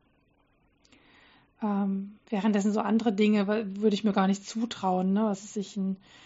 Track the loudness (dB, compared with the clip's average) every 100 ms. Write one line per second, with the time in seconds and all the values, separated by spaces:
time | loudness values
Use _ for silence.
0 | _ _ _ _ _ _ _ _ _ _
1 | _ _ _ _ _ _ -4 -2 -2 -4
2 | -8 -16 _ -2 0 2 0 0 0 2
3 | 2 4 4 4 2 -2 -4 0 0 2
4 | 2 2 2 0 -4 -6 -6 -4 -2 0
5 | 0 0 0 -2 -6 -10 -8 -6 -6 -6
6 | -12 -20